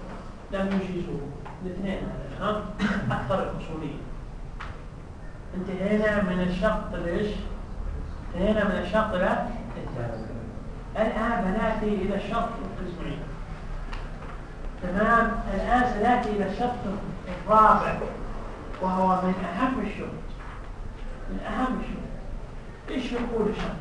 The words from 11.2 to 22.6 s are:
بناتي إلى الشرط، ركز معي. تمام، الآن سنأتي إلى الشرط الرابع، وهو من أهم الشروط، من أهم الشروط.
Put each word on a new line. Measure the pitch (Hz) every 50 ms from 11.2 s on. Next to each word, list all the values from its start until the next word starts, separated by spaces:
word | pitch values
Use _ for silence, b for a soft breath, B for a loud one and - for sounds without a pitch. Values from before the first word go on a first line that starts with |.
| 226 233 233 180 185
بناتي | 185 190 220 214 220 220 214 208 208 208
إلى | 185 180 - -
الشرط، | - - - - - - - - - - - - -
ركز | 180 180 175 - -
معي. | 147 - - - - - - - - - - - - - - - - - - - - - - - - - - - - - - - - - - -
تمام، | 180 180 - 349 - - 226 220 208 202 - - 202 190
الآن | - - - 240 254 247 247 214
سنأتي | 202 226 240 247 240 - 214
إلى | 208 202 196 185
الشرط | - - 247 247 247 - 240 208 190 - - - - - - - 185 - -
الرابع، | - 214 220 214 220 214 - - - - - - - - - - - - - - - - - - - - - 185
وهو | 190 185 185 185 185 185 180 185
من | 185 185 190 185
أهم | - - - 262 262 - 214
الشروط، | 196 - - - - - - - - - - - - - - - - - - - - - - - - - - - - -
من | 196 190 196
أهم | 196 208 226 254 254 226 185
الشروط. | - - - - - - - - - - - - - - - -